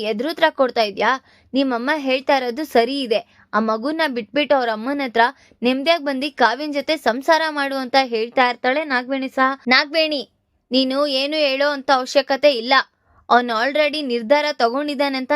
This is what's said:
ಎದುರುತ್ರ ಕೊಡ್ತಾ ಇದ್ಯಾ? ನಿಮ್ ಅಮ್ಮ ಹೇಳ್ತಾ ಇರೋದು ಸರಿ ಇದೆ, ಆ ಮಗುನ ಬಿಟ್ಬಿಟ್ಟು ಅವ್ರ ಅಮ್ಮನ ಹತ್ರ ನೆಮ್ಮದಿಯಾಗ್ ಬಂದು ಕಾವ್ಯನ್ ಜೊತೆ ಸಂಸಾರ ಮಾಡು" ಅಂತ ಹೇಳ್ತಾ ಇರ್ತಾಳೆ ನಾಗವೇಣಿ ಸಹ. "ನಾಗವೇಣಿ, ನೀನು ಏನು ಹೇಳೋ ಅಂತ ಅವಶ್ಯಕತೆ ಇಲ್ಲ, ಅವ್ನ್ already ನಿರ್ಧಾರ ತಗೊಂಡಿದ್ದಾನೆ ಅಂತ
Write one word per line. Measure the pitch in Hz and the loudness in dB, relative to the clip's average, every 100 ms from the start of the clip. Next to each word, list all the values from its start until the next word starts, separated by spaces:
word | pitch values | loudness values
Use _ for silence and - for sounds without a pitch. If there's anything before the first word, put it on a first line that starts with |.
ಎದುರುತ್ರ | 214 220 285 339 320 | -4 -4 -4 0 0
ಕೊಡ್ತಾ | 302 254 233 | 2 -2 0
ಇದ್ಯಾ? | 214 196 208 262 _ _ _ | -2 0 -2 -2 _ _ _
ನಿಮ್ | 262 269 | -2 0
ಅಮ್ಮ | 233 254 311 | -2 -2 -4
ಹೇಳ್ತಾ | 269 262 269 277 | -2 -2 0 0
ಇರೋದು | 247 240 311 | 0 -6 0
ಸರಿ | 247 233 277 | 2 2 0
ಇದೆ, | 254 214 - _ _ | -2 -2 -4 _ _
ಆ | 214 | -2
ಮಗುನ | 220 220 254 320 311 | 0 -2 -2 -2 -2
ಬಿಟ್ಬಿಟ್ಟು | 247 - 277 285 277 | -4 -4 -2 2 2
ಅವ್ರ | 240 | 2
ಅಮ್ಮನ | 214 233 285 | -4 -4 -4
ಹತ್ರ | 262 233 240 - _ - | -2 2 2 0 _ -4
ನೆಮ್ಮದಿಯಾಗ್ | 233 262 277 339 285 | -2 0 2 0 0
ಬಂದು | 262 285 - | -4 -4 2
ಕಾವ್ಯನ್ | 233 247 302 | 2 2 -4
ಜೊತೆ | 285 277 311 | -4 -2 -2
ಸಂಸಾರ | 247 233 269 320 320 | 0 -2 2 2 0
ಮಾಡು" | 294 277 269 | -4 -4 -4
ಅಂತ | 254 269 262 | 0 0 0
ಹೇಳ್ತಾ | 226 233 269 247 | -2 -2 0 0
ಇರ್ತಾಳೆ | 240 254 277 311 | 0 -2 -2 -2
ನಾಗವೇಣಿ | 254 254 269 269 | -4 -2 -4 -4
ಸಹ. | 269 262 269 - | 0 0 0 0
"ನಾಗವೇಣಿ, | 262 294 320 311 294 214 _ _ _ - | 2 2 0 0 -2 -8 _ _ _ -4
ನೀನು | 254 262 269 294 | 0 0 0 0
ಏನು | 262 277 311 | -2 -2 0
ಹೇಳೋ | 285 262 285 | 0 0 0
ಅಂತ | 285 262 | -2 0
ಅವಶ್ಯಕತೆ | 269 254 285 262 269 294 | 0 0 0 0 2 2
ಇಲ್ಲ, | 247 233 269 - _ _ _ - | 2 2 0 0 _ _ _ 2
ಅವ್ನ್ | 240 247 | 2 4
already | 220 254 294 302 302 277 | 0 0 0 0 -2 -4
ನಿರ್ಧಾರ | 240 220 294 294 | -2 2 2 2
ತಗೊಂಡಿದ್ದಾನೆ | 285 233 262 294 277 285 269 | 0 0 0 -4 -2 -2 -2
ಅಂತ | 262 | -2